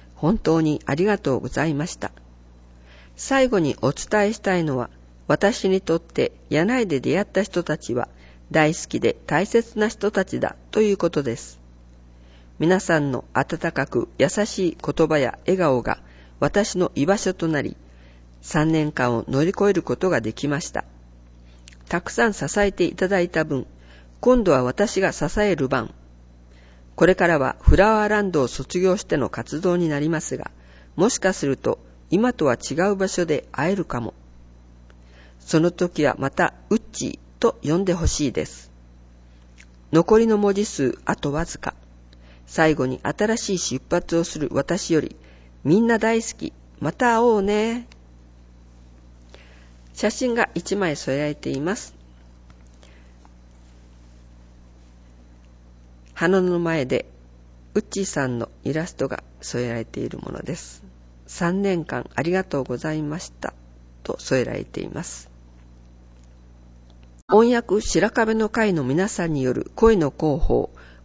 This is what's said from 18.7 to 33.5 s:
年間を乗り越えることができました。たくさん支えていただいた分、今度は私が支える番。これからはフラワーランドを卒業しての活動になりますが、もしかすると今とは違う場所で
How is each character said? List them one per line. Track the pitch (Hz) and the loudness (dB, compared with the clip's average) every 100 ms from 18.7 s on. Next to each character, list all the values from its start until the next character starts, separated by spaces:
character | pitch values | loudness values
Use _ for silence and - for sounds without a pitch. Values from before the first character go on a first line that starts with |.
年 | 160 151 | 2 0
間 | 147 123 117 | 0 0 0
を | - | 0
乗 | 135 | 0
り | 165 | 0
越 | - 202 | 2 2
え | |
る | 185 | 2
こ | - 120 | 0 -2
と | 185 | 0
が | 143 | 0
で | 110 | -2
き | - 165 | -4 -4
ま | 143 | -4
し | - | -6
た。 | - - - - - - - - - - - - | -8 -10 -14 -20 -20 -20 -20 -20 -20 -20 -18 -6
た | 175 | -6
く | - | -4
さ | - 233 | 0 0
ん | |
支 | 202 143 208 | 0 -4 0
え | 202 | 0
て | - | 0
い | 175 | -2
た | - 185 | 0 0
だ | 196 | 0
い | 175 | 0
た | 165 | -2
分、 | 156 135 - - - - - - | -2 -4 -6 -16 -20 -20 -20 -2
今 | 240 254 | 2 4
度 | 190 | 4
は | 135 | 4
私 | 123 131 208 190 | 2 0 -2 0
が | 196 | 0
支 | - 143 - | 0 -2 0
え | 208 160 | 2 2
る | 131 | 0
番。 | 131 107 - - - - - - - - - - - | -2 -4 -12 -20 -20 -20 -20 -20 -20 -20 -20 -10 2
こ | 165 | 4
れ | 185 | 4
か | 175 | 2
ら | 156 | 2
は | 131 - | 0 2
フ | - 165 | 6 6
ラ | 208 | 6
ワ | 220 208 | 4 2
ー | |
ラ | 208 | 0
ン | 202 | 0
ド | 160 | 0
を | 123 | 0
卒 | - 139 180 | -4 -6 0
業 | 185 180 | 0 0
し | |
て | - 156 | -2 -2
の | 113 | -2
活 | - 117 147 | -4 -8 -2
動 | 185 175 | 0 0
に | 165 | 0
な | 143 | 0
り | 151 | -2
ま | 160 | -2
す | - 131 | -4 -8
が、 | - - - - - - | -10 -16 -20 -20 -10 0
も | 208 | 0
し | - | 2
か | 190 | -2
す | 185 143 | 0 -2
る | 131 | -2
と | - - - - - | -2 -4 -8 -16 -2
今 | 180 247 | 0 2
と | - 147 | 2 0
は | 117 | 0
違 | - 143 196 | -4 -2 0
う | 196 | 0
場 | 190 | -2
所 | - 165 | -2 -2
で | 143 - | -2 -4